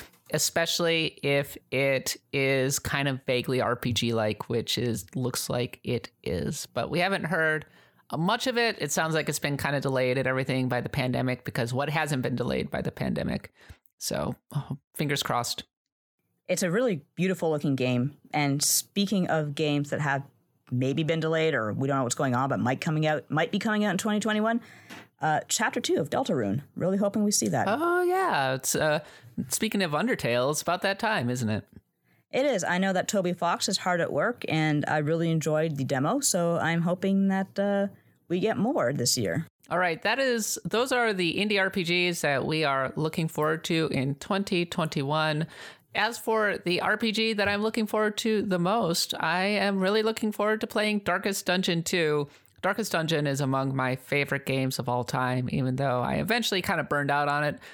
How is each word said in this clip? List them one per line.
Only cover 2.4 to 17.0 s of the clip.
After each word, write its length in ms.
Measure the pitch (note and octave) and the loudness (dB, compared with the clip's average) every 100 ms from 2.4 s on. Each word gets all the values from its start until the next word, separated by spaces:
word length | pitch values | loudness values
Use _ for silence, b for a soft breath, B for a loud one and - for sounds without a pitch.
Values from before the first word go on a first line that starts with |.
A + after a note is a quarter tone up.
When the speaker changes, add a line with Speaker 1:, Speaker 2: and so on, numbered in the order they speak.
| C3+ C3+ C3 C#3 | 2 2 2 0
Speaker 1:
kind 280 | - C#3+ C#3 | -2 -2 -2
of 120 | C3 - | -2 -2
vaguely 340 | B2 B2+ B2+ | -2 0 0
R 140 | G#2+ B2 | 0 0
P 180 | B2 | 0
G-like, 560 | G#2 A#2 A2+ G#2+ G#2+ - | 0 0 0 0 -2 -4
which 300 | A#2 - - | -4 -2 -2
is, 260 | A#2+ G#2+ - | -2 -4 -6
looks 340 | - B2 - - | -6 -4 -4 -4
like 320 | B2 B2 - | -4 -4 -6
it 260 | - A#2+ - _ | -4 -4 -6 _
is. 440 | - F2+ - D#3 - | -6 -4 -4 -6 -8
But 160 | - - | -6 -4
we 80 | E3 | -2
haven't 280 | F#3 G3 D#3 | 0 -2 -2
heard 420 | F3 D#3+ D#3 - b b b b C3+ | 0 0 -2 -6 b b b b -2
much 300 | F3 A#3 C4+ | 0 0 0
of 100 | A#3+ | 0
it. 200 | A#3 - | 0 0
It 120 | D3 | -2
sounds 220 | - D#3+ | 0 0
like 160 | D#3+ D3 | 0 -2
it's 80 | C#3+ | -2
been 200 | D3 C#3 | -2 -2
kind 180 | D3 C#3+ | 0 0
of 80 | |
delayed 340 | C3+ C3 B2+ C3 | 0 2 2 2
and 100 | B2+ | 2
everything 400 | C3 B2+ C3 B2+ | 0 0 0 0
by 140 | B2 | 0
the 80 | - | -2
pandemic, 560 | D3 B2+ B2+ B2+ B2 - | -2 0 0 0 -2 -4
because 260 | - A#2 | -2 -2
what 180 | B2+ C#3+ | 0 0
hasn't 340 | D#3 D3+ C3+ | -2 -2 -2
been 120 | B2 B2 | -2 -2
delayed 360 | - C2 - | -2 -2 -2
by 100 | - | -4
the 100 | - | -4
pandemic? 640 | - - - - - - B B B B - | -4 -4 -2 -2 -4 -8 B B B B -10
So, 360 | - D2 D2 - - D3 | -6 -4 -4 -6 -6 -6
oh, 240 | - C#3+ _ - | -6 -10 _ -6
fingers 260 | D3 C#3 | -2 -2
crossed. 440 | - A#2+ A#2+ - - _ _ _ _ _ _ _ - | 0 -2 -2 -6 -10 _ _ _ _ _ _ _ -4
Speaker 2:
It's 160 | F3+ | 0
a 80 | F#3 | 2
really 320 | G3+ B3+ E3 | 2 2 0